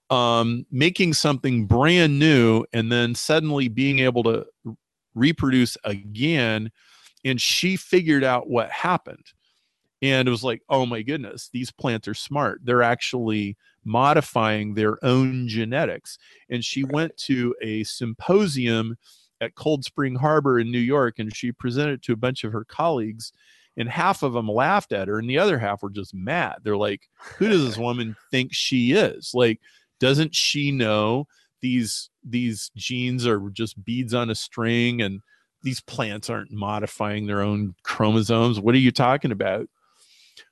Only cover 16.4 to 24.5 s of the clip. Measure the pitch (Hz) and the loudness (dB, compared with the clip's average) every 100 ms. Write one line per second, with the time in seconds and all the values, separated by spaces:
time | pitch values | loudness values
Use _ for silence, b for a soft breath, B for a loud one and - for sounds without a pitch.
16.4 | - 123 117 135 135 147 160 - - 127 | -10 -8 -6 -6 -4 -2 -4 -6 -4 -2
17.4 | 120 - 113 110 107 - 120 113 - 196 | -2 -4 -6 -6 -6 -8 -8 -6 0 2
18.4 | 202 135 120 113 113 113 b b b _ | 2 0 0 0 -2 -8 b b b _
19.4 | 113 - 151 147 - - 135 123 151 156 | -10 -4 -2 -2 -4 -4 -4 0 2 4
20.4 | 143 123 117 120 120 143 123 113 107 - | 4 2 2 0 0 2 0 -2 -8 -6
21.4 | 123 123 127 123 147 131 - 110 123 131 | -8 -6 -4 -2 -2 -4 -4 -2 -2 -4
22.4 | 110 107 110 - 165 135 110 110 110 b | -6 -8 -8 -2 0 0 -4 -8 -16 b
23.4 | b b b - 120 156 180 190 139 120 | b b b -8 -6 0 0 0 -2 -2
24.4 | 107 | -2